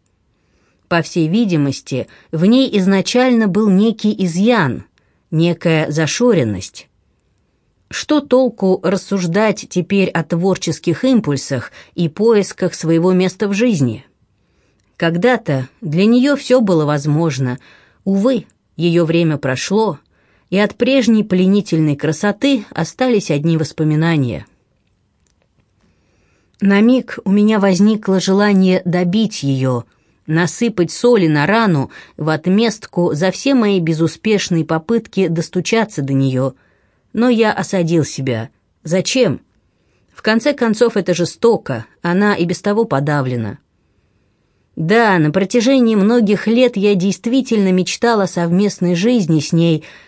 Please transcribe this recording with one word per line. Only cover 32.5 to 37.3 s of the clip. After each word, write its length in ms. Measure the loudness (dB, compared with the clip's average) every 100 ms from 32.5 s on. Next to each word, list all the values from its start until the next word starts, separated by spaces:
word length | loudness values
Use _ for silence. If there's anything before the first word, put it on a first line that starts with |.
| 0 0 -4 -8 -4 -2
за 160 | 0 -2
все 240 | -2 0
мои 260 | 2 2 0
безуспешные 840 | 0 0 -2 -2 -2 -2 0 -2
попытки 640 | 0 -4 -2 -2 -2 -2 -2
достучаться 760 | -2 -4 -6 -2 -2 -2 -4
до 100 | -4
нее. 420 | -2 0 -2 -4 -6 _ _ _ _ _
Но 160 | -2
я 240 | 0